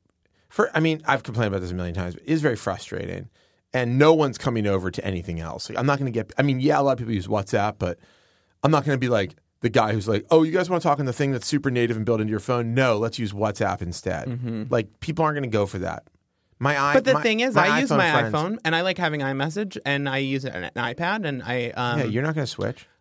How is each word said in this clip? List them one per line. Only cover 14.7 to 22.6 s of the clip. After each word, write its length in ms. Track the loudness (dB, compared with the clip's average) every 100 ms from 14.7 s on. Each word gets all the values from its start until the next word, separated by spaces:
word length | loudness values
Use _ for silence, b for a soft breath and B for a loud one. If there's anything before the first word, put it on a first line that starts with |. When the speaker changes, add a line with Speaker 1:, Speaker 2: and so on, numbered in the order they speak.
| 0 -2 -6
Speaker 1:
people 240 | -6 0
aren't 120 | 0 0
gonna 100 | 0
go 180 | 0
for 140 | 0 -2
that. 260 | -6 -8 -12 _ _ _ _ -4
My 200 | 0 2
i-, 140 | 4
Speaker 2:
But 140 | 4 4
the 80 |
Speaker 1:
my, 80 | 2
Speaker 2:
thing 180 | 2 0
is, 140 | 2
Speaker 1:
my 140 | 4 4
Speaker 2:
I 120 | 2
use 80 | 2
Speaker 1:
iPhone 60 | 2
Speaker 2:
my 140 | 4
Speaker 1:
friends 220 | 2 2
Speaker 2:
iPhone, 240 | 0 -2 -2 -2
and 100 | 0
I 60 |
like 160 | 0 0
having 220 | -2 -2
iMessage, 560 | -2 -2 -4 -4 -6 -6 -2
and 200 | -2 0
I 120 | -2
use 260 | 0 -2
an, 200 | -4 -6
an 80 | -6 -4
iPad, 500 | -4 -2 -4 -2 -4
and 160 | -4
I, 280 | -4 -4 -4
um, 300 | -2 -2 0
Speaker 1:
Yeah, 40 |
you're 180 | 0 0
not 120 | -2
gonna 120 | -2 -4
switch. 400 | -4